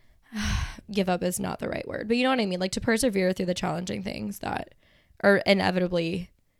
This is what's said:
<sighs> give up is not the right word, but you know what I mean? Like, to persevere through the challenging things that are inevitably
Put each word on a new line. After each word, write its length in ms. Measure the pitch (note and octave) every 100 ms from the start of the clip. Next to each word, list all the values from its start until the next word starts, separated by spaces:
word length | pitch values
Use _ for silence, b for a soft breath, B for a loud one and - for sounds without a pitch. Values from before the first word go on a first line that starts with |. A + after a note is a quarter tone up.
| B B B
<sighs> 580 | A3 G#3 B B B -
give 160 | G#3 F#3
up 160 | F3+
is 160 | F3+ F3+
not 200 | F#3+ -
the 100 | -
right 180 | - -
word, 200 | - G#3+
but 80 | A#3+
you 60 |
know 60 | B3+
what 100 | B3+
I 40 | G3+
mean? 140 | F3+
Like, 140 | F#3
to 80 | -
persevere 500 | - A3 B3+ G3 F#3
through 140 | F#3 F3+
the 80 |
challenging 500 | F3+ F3+ D#3+ F3+ G3+
things 360 | F#3+ - G#3 G3+
that 340 | - - - - b b b b
are 160 | G3+ G3 -
inevitably 840 | G3 F#3+ F#3 F3+ F3 E3 F3+ F3 _ _